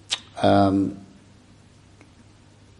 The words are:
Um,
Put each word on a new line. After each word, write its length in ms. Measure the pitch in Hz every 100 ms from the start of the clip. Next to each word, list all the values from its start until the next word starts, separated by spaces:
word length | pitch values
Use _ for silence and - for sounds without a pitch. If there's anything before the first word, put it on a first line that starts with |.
| - - - -
Um, 560 | 101 101 98 98 98 - - - - - - - - - - - - - - - _ - -